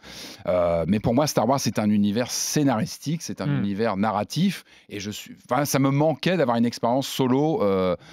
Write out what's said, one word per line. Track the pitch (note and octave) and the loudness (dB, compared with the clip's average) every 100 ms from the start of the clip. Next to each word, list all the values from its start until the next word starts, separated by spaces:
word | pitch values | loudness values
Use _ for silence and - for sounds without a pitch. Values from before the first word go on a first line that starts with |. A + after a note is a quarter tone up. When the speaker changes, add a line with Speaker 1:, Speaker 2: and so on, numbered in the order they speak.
| - - - - - | -20 -16 -16 -10 -2
Speaker 1:
Euh, | F2+ F2 E2+ - | 0 2 2 2
mais | G#2 | 0
pour | - | 2
moi, | A#2 D3+ | 2 2
Star | - A2+ | 2 2
Wars, | C#3 | 2
c'est | B2 A2 | 0 0
un | G#2+ | 2
univers | G#2 G#2 G#2 A#2+ | 2 2 0 -2
scénaristique, | - - D#3 C#3 A2+ - - C#3+ E3 | -4 -2 0 2 2 -2 -6 -6 -6
c'est | - - | -6 -6
un | G2 | -4
Speaker 2:
Hmm. | C#3+ | -2
Speaker 1:
univers | G2+ G2 A2+ G2 | -2 -2 -2 0
narratif, | A2 G2+ G#2 D3 G3 - - - - | 0 0 -2 0 0 -2 -10 -20 -14
et | G2+ | -10
je | G2+ | -10
suis, | G2+ - - - | -10 -14 -14 -4
enfin, | B2 C#3+ | -2 0
ça | C#3 | 2
me | C3+ | 2
manquait | C#3 D#3 D3+ E3 F#3 | 4 2 2 0 2
d'avoir | B2+ A#2 | 2 2
une | A#2 | 0
expérience | - A#2 B2+ C3+ | 0 0 0 -2
solo, | - C3 B2+ D3+ D#3 | 0 2 2 2 2
euh, | G2+ F#2+ F#2 E2+ - | 2 2 0 -2 -6